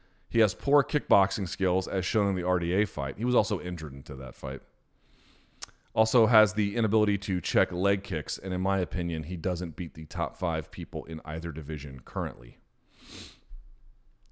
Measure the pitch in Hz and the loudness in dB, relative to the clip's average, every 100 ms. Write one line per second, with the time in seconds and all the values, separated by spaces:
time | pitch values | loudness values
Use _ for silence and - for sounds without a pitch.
0 | _ _ _ 117 107 - 135 143 135 147 | _ _ _ 4 4 2 4 4 4 0
1 | - 104 95 - 92 - 92 92 92 95 | 4 6 6 0 -6 0 2 2 0 -2
2 | 90 110 101 92 87 92 85 92 107 - | 0 2 2 0 0 0 2 2 0 -2
3 | 69 65 123 123 101 95 85 87 78 67 | -6 -4 0 2 2 -2 -4 -6 -8 -10
4 | 69 67 65 - 69 67 - _ _ _ | -10 -10 -10 -10 -8 -8 -12 _ _ _
5 | _ _ _ _ _ _ - _ _ 113 | _ _ _ _ _ _ -16 _ _ 0
6 | 110 123 110 117 107 101 101 110 110 107 | 4 4 6 6 6 4 0 0 2 4
7 | 104 101 - 90 - 110 95 87 98 101 | 4 2 0 -4 0 2 2 2 0 0
8 | - 80 - - 95 92 95 98 87 95 | -2 -6 -6 -8 -6 -2 0 0 0 -2
9 | 87 82 80 87 92 87 87 78 87 - | -2 -4 -6 -6 -4 -4 -6 -8 -10 -10
10 | 80 - 80 - 90 80 78 - 82 80 | -10 -6 -6 -4 -2 -2 -4 -10 -8 -8
11 | - 80 - 80 82 76 73 76 69 67 | -8 -10 -8 -8 -6 -8 -8 -8 -8 -12
12 | - 98 82 - 58 - _ _ _ _ | -10 -6 -6 -8 -16 -20 _ _ _ _
13 | - - - - _ - - - - - | -20 -16 -16 -20 _ -14 -14 -20 -20 -20
14 | _ _ _ | _ _ _